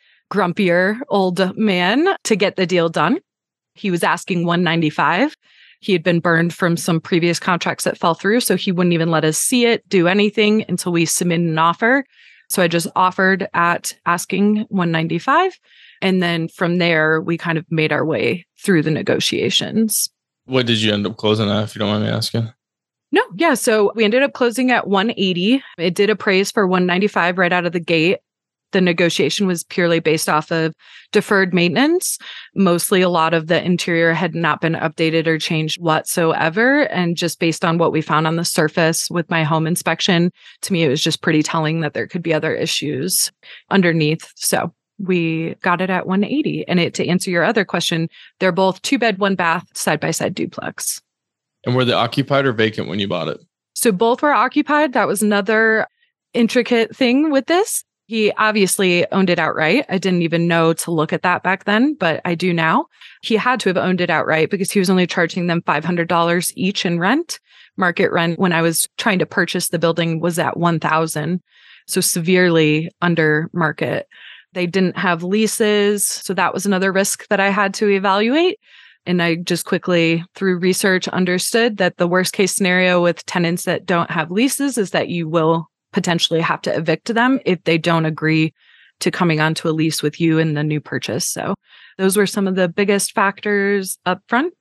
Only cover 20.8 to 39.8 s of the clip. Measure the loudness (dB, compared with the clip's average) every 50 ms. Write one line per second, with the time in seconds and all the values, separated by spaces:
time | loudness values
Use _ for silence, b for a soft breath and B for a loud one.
20.8 | 2 0 0 0 -2 -4 -4 -2 0 0 0 2 0 0 0 -2 -2 -4 -6 -4
21.8 | -2 -2 0 -2 -2 -2 -2 -4 -4 -4 -4 -4 -6 -6 -10 _ _ _ _ _
22.8 | _ _ _ _ _ _ 0 0 0 0 -2 0 0 2 0 0 0 2 2 2
23.8 | 2 2 2 2 0 2 2 2 0 0 0 0 -2 0 0 0 0 2 2 0
24.8 | 0 0 0 0 0 0 -2 -2 -2 -2 0 0 0 2 2 0 B B B B
25.8 | -2 -2 0 2 2 0 0 0 0 0 2 2 0 0 0 0 0 2 2 2
26.8 | 2 2 2 2 0 0 0 0 0 0 0 0 0 0 2 0 0 -2 -4 -4
27.8 | -2 0 0 2 2 2 0 -2 _ _ _ _ _ _ _ _ _ _ 0 2
28.8 | 2 2 2 2 2 0 2 0 0 0 0 0 -2 -2 -2 -4 -6 -6 -2 0
29.8 | 0 2 2 2 2 2 0 0 0 0 -2 -2 -2 -2 -2 -2 -2 -2 -4 B
30.8 | B B B B B B B 0 0 2 2 2 2 2 2 2 2 2 2 2
31.8 | 2 2 2 0 -2 -4 -8 -8 B B B B B B B 2 2 2 2 2
32.8 | 0 0 2 2 2 2 2 2 2 2 0 0 0 0 0 0 2 0 0 0
33.8 | 0 0 0 2 2 2 2 0 -2 -2 -2 -2 -2 -2 0 0 -2 -2 -2 -2
34.8 | -4 -4 -2 0 0 0 2 0 0 0 0 -2 -2 -2 -2 -2 -2 -4 -4 -4
35.8 | -2 0 0 0 -2 -2 -2 0 0 0 0 0 -2 -2 0 0 2 2 2 2
36.8 | 0 0 0 -2 -2 -2 -2 -2 -4 -4 -4 -2 -2 -2 0 0 0 0 2 2
37.8 | 2 2 0 0 0 0 0 0 0 0 0 -2 -2 -2 0 0 0 0 2 2
38.8 | 2 2 0 -2 -4 -4 -4 -4 -4 -2 -2 0 0 0 0 0 0 0 -2 -2